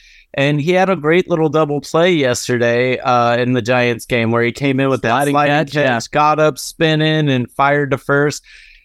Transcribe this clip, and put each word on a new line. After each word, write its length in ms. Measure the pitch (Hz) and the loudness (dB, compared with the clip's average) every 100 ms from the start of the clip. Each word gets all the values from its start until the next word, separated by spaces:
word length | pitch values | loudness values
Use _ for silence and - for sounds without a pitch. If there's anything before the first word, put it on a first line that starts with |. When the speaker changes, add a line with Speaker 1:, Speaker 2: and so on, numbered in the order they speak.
| - - _ - | -20 -20 _ -4
Speaker 1:
And 260 | 139 151 | -2 0
he 100 | 147 | 0
had 180 | 180 190 | 2 2
a 60 | 175 | 0
great 320 | 147 170 - | 0 0 0
little 220 | 165 160 | 0 0
double 320 | 151 151 147 | 0 0 -2
play 320 | - 160 180 | -2 0 2
yesterday, 840 | 170 131 120 - 123 120 120 127 123 | 2 0 -2 -2 0 0 0 0 -2
uh, 360 | 131 123 120 120 | 0 0 2 0
in 160 | 123 | 0
the 80 | 127 | 0
Giants 420 | 113 127 120 113 - | 0 0 0 -2 -4
game 240 | 123 113 | -2 0
where 140 | 117 | 0
he 80 | 117 | 0
came 280 | - 139 135 | -2 -2 0
in 100 | 135 | 0
with 120 | 127 | 0
that 80 | 117 | 0
Speaker 2:
Sliding 240 | 123 143 | 0 0
Speaker 1:
sliding 180 | 143 147 | 0 2
Speaker 2:
catch, 200 | 147 151 | 0 -2
Speaker 1:
catch, 320 | 147 135 117 - | -2 0 -2 -2
Speaker 2:
yeah. 20 | |
Speaker 1:
got 280 | 147 151 156 | 0 2 2
up 200 | 156 131 | 2 0
spinning 680 | - - 160 156 156 156 147 | -10 -2 0 2 0 0 0
and 200 | 131 120 | 0 -2
fired 400 | - 139 143 143 | -2 0 2 0
to 60 | 135 | -4
first. 460 | - 143 147 - - - - - | 0 0 0 -2 -12 -20 -20 -20